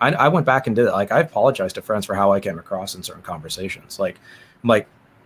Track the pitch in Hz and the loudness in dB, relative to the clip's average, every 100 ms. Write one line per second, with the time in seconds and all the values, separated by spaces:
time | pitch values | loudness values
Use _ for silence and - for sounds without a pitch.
0 | 127 135 143 175 131 131 120 110 113 95 | 0 4 2 2 2 0 2 2 2 2
1 | 101 127 160 110 127 - 95 - - 107 | 0 0 0 2 2 2 -4 -6 -4 -4
2 | 98 98 98 98 98 82 - 95 98 92 | -2 2 4 4 0 -8 -8 -8 -8 -12
3 | - 87 - 80 80 - 92 - - - | -14 -14 -14 -12 -10 -10 -10 -10 -12 -6
4 | 92 - - - - _ 117 107 - _ | -6 -6 -20 -20 -20 _ 2 2 2 _
5 | _ _ | _ _